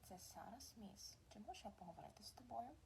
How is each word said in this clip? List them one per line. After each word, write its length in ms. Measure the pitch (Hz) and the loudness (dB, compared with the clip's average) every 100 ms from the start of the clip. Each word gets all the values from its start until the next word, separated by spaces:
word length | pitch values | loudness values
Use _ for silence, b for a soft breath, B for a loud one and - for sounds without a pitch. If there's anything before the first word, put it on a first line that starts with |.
| - | -4
це 100 | 185 | -4
Сара 420 | - 170 160 233 | -2 0 0 0
Сміс. 580 | - 226 202 190 - - - | -2 -2 -2 0 -2 -2 -6
Чи 60 | 214 | -2
можу 220 | 214 762 | 2 2
я 60 | 202 | 2
поговорити 520 | - 175 170 - - | 0 0 0 -2 -2
з 80 | 202 | -4
тобою? 400 | - - 202 202 - | -4 4 4 4 0